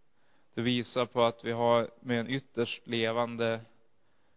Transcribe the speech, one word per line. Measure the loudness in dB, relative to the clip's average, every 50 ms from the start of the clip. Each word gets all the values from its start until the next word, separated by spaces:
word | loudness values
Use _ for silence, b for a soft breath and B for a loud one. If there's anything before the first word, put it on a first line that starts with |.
| b b b b b b b b b b _
det | -4
visar | -2 0 0 -2 -2 -2 -2 -2 -2
på | 0 2 2 2
att | 2 2 -2 -6
vi | -4
har | -2 2 4 4 4 4 2 0 -6 -10
med | -6 -2 -2 -2
en | -2 -2
ytterst | -4 -6 -6 _ -4 -4 -4 -4 -6 -10 -8
levande, | -4 -2 0 0 0 0 0 -2 -2 -2 -2 -2 -2 -2 -4 -6 -12 -20 _ _ _ _ _ _ _ _ _ _ _ _